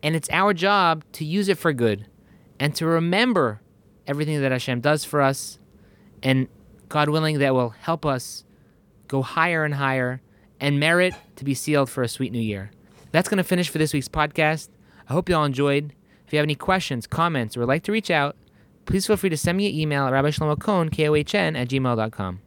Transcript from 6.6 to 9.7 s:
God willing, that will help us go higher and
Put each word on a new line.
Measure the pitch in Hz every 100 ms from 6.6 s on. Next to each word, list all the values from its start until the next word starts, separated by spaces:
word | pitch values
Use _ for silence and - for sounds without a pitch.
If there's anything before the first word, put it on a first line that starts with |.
| - - -
God | 151 147
willing, | 156 156 151
that | 139
will | 131 120
help | - - 165 151
us | 131 - - - _ _ _ _ _ -
go | 139
higher | 127 - 170 165
and | 151